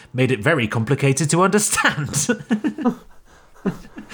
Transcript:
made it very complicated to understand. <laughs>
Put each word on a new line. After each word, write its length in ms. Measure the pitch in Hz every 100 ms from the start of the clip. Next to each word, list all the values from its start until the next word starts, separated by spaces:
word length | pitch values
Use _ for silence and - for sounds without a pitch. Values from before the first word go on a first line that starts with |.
| -
made 180 | 123 127
it 100 | 127
very 260 | 117 160 113
complicated 640 | 120 110 135 135 131 156
to 120 | 165
understand. 840 | 190 208 214 - 285 202 143 - -
<laughs> 720 | 226 - 214 302 - 254 - - - - - - - 196 - - - -